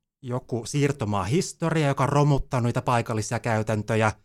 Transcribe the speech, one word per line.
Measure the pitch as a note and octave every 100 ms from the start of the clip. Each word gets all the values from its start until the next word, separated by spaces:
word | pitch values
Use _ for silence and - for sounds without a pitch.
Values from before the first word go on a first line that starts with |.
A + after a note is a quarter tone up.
| _ _
joku | B2 A#2+ - A#2 -
siirtomaahistoria, | D3 C#3 C#3 G#2 G2+ F#2 D3+ - - E3 D#3+ C#3+
joka | C#3
on | B2+
romuttanut | C#3+ D3 C#3 - C3
niitä | A#2+ A#2+
paikallisia | B2+ B2 A2+ A2 G#2 A#2
käytäntöjä | B2 A2 A2 G#2+ G#2 A2+ A2 -